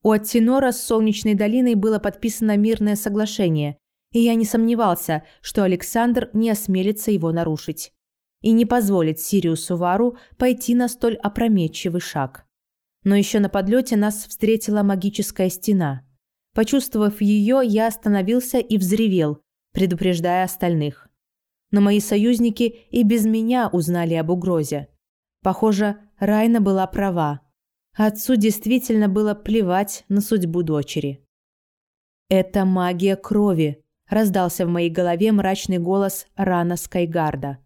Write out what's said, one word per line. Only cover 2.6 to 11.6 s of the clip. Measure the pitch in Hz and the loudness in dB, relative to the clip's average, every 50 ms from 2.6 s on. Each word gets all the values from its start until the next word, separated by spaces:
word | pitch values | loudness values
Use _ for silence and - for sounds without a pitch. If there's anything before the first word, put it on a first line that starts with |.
| 208 220 226 - 208 208 208 | 2 2 0 0 0 -2 0
соглашение, | 202 - 214 202 214 214 208 214 - 202 170 160 151 147 147 147 _ _ _ _ _ _ _ | -2 -4 -4 -2 -2 -4 -4 -2 -2 0 0 0 0 -2 -4 -8 _ _ _ _ _ _ _
и | - 233 | 0 2
я | 233 233 226 | 2 4 2
не | 226 220 | 2 0
сомневался, | 214 - 233 226 226 240 220 226 190 170 175 - - 160 151 - _ _ _ | 0 0 0 2 2 2 2 2 0 0 -2 -2 -4 -4 -4 -6 _ _ _
что | - - - 214 | -16 -6 -2 0
Александр | 196 185 185 175 - - - 233 233 240 233 240 - - | 2 2 0 -2 -4 -4 -2 0 0 2 0 0 -2 -2
не | - 214 226 226 | -2 0 0 0
осмелится | 214 208 - - 185 185 185 208 214 208 - - | 0 -2 -2 -2 0 0 0 -2 -2 -2 -2 -2
его | 208 185 160 165 | 0 0 0 -2
нарушить. | 165 170 170 165 156 147 - - 151 - - - _ _ _ _ _ _ _ _ _ _ | -2 -2 -2 -2 -4 -4 -6 -10 -10 -10 -12 -16 _ _ _ _ _ _ _ _ _ _
И | - 226 | 0 2
не | 226 226 240 | 4 4 4
позволит | 226 240 247 214 196 202 180 160 156 156 - | 4 2 2 2 2 2 2 2 0 -2 -4
Сириусу | - - 208 196 170 165 165 160 - - 180 | -6 0 0 0 2 0 -2 -2 -4 -6 -4
Вару | 165 175 175 185 202 233 247 240 - - _ - _ | -2 0 0 0 2 0 -2 -2 -6 -20 _ -4 _
пойти | 254 254 254 254 - - 240 | 0 0 0 0 -2 0 0
на | 240 247 233 | 2 0 -2
столь | 247 _ - 233 220 | -2 _ -2 -2 -2
опрометчивый | - - 202 208 - 233 233 214 190 | -2 -6 -6 -2 0 0 2 2 2